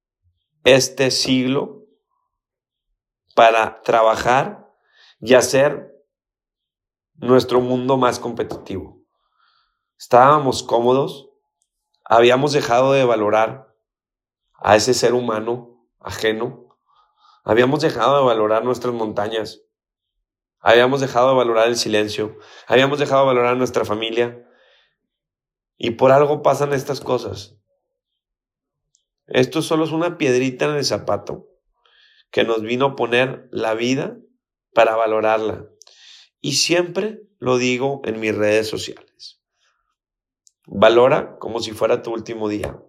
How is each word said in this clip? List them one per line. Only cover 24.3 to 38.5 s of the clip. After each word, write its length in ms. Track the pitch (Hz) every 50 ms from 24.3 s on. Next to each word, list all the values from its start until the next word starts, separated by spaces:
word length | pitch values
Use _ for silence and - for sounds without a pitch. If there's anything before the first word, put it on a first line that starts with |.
| 120 - - _ _ _ _ _ _ _ _ _ _ _ _ _ _ _ _ _ _ _ _ _ _ _ _ _ _ _
y 140 | - 120
por 200 | 113 - 123 131
algo 300 | 131 139 147 143 147 147
pasan 320 | 147 143 139 135 143 143 143
estas 280 | 135 135 - 139 127
cosas. 560 | - - 131 123 117 101 98 95 - - _ _ _ _ _ _ _ _ _ _ _ _ _ _ _ _ _ _ _ _ _ _ _ _ _ _ _ _ _ _ _ _ _ _ _ _
Esto 340 | - - 127 131 - 160
solo 220 | 156 - 165 156 160
es 80 | 151
una 260 | 147 160 165 175 170 165
piedrita 480 | 151 135 123 123 135 131 131 - 147
en 100 | 147 151
el 100 | 147 135
zapato 640 | - 107 101 - - 104 98 - - - - - _ _ _ _ _ _ _ _ _ _ _ _ _ _ _ _ _
que 120 | - - 113
nos 180 | 113 117 113
vino 260 | 107 110 120 123 135 139
a 80 | 135
poner 520 | 131 123 113 120 123 131 135 139 131 - _
la 220 | - - 110 113 110
vida 440 | 110 120 123 131 139 160 196 240 - - _ _ _ _ _ _ _ _ _ _
para 220 | 113 113 113 110
valorarla. 760 | 113 113 110 110 110 107 110 110 110 110 107 95 - - - _ _ _ _ _ _ - - - - - _ _ _
Y 140 | _ 151 135
siempre 680 | 135 - - 165 175 175 175 160 190 196 220 220 - - _ _ _
lo 180 | 123 127 127 123
digo 440 | 127 127 123 120 127 139 139 123 117
en 140 | 110 110 110
mis 160 | 110 110 104
redes 340 | 104 107 104